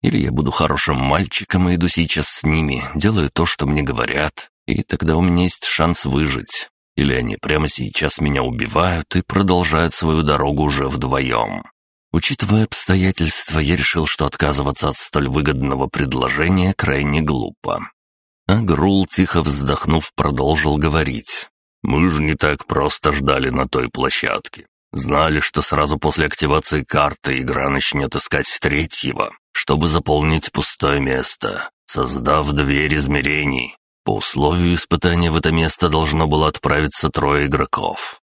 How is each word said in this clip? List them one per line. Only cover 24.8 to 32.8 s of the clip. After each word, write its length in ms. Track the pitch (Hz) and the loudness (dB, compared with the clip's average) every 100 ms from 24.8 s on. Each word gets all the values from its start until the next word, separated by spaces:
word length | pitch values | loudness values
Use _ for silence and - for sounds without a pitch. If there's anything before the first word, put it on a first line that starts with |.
| _ | _
Знали, 480 | - 67 71 80 76 | -6 0 2 2 2
что 200 | 76 - | 0 -2
сразу 380 | 71 73 73 76 | 0 0 0 2
после 280 | 76 76 78 | 0 0 0
активации 560 | - 76 76 - 76 | 0 2 2 2 -2
карты 580 | 65 76 71 69 - 67 | 0 0 0 -2 -4 -2
игра 280 | 65 67 67 | -2 -2 0
начнёт 480 | 69 65 71 69 69 | 0 -2 -2 -2 -2
искать 420 | - 73 71 - | -2 -2 -2 -2
третьего, 680 | 76 71 80 - 67 64 - - _ | 0 0 -2 -2 -4 -4 -6 -6 _
чтобы 360 | - - 73 82 | -8 0 2 2
заполнить 600 | 78 - 76 76 78 - | 0 2 2 2 0 0
пустое 500 | - - - 73 71 | -2 -2 0 0 0
место, 680 | 67 65 - - - 50 - _ - | 0 -2 -2 -4 -6 -6 -10 _ -8
создав 640 | - 65 67 62 76 73 | -4 -2 -2 0 0 2
дверь 440 | 71 71 71 | 0 0 0